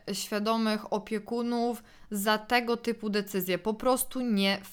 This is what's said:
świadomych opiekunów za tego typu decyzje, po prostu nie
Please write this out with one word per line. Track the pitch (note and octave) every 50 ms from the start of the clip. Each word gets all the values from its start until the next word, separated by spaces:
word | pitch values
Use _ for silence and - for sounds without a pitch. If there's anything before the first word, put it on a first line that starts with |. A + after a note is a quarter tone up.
| - - G3+
świadomych | G3 - - A3 G#3 G#3 A3+ A3+ A3+ A3+ A3 G#3+ G#3 G#3+ - -
opiekunów | G#3 G3 - A3 G#3 G#3+ - A#3 A#3+ A#3 A#3+ A#3+ A#3 A#3 A#3+ A3+ A3 - - - - - -
za | G#3+ G3+ G3 A3 G#3+
tego | G#3+ G#3+ - B3 B3 A#3 A3+ A#3
typu | A3+ - A#3 A3 - G#3+ G#3+
decyzje, | G3 G#3 G3 G3 - F#3+ F3+ F#3 F3+
po | F3 - A3 G#3+
prostu | A3 - B3+ C4 B3+ - - - C4
nie | B3 A#3+ G#3+ G3 G3 G3 G3 G3 G3 -